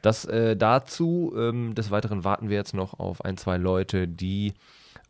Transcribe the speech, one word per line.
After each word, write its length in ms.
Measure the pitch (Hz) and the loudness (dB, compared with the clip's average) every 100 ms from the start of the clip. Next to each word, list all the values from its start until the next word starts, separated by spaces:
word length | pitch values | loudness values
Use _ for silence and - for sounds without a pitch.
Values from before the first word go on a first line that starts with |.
das, 220 | 107 113 | 2 2
äh, 320 | - 113 113 107 | 0 2 2 4
dazu. 760 | 110 131 - - 170 175 170 - | 4 4 2 -2 0 2 0 0
Ähm, 400 | 117 120 117 110 | 0 0 -4 -4
des 160 | 104 | 0
Weiteren 320 | 104 107 104 | 0 0 -2
warten 240 | 92 101 110 | 0 0 0
wir 80 | 101 | -2
jetzt 180 | 101 | -2
noch 240 | 98 95 - | -4 -4 -4
auf 280 | 92 87 95 | -6 -4 -6
ein, 100 | 92 | -4
zwei 220 | - 90 | -2 0
Leute, 500 | 92 92 95 95 90 | 2 2 2 0 -2
die 460 | 85 92 98 104 - - - - - _ | -4 -4 -2 -2 -4 -16 -20 -20 -20 _